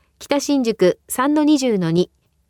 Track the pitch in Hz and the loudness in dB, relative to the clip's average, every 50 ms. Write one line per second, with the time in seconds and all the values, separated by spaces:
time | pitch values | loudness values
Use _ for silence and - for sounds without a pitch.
0 | _ _ _ _ - - 277 285 - - 285 269 247 226 214 - 180 180 - - | _ _ _ _ -8 -6 -4 -4 -2 -2 -2 0 0 -2 0 2 2 2 2 -2
1 | _ - - - 254 285 302 311 302 294 311 262 262 247 214 190 175 165 165 175 | _ -10 -6 -4 -2 0 0 0 2 2 2 2 2 -2 0 0 0 0 0 0
2 | 180 - _ _ _ _ _ _ _ | -2 -2 _ _ _ _ _ _ _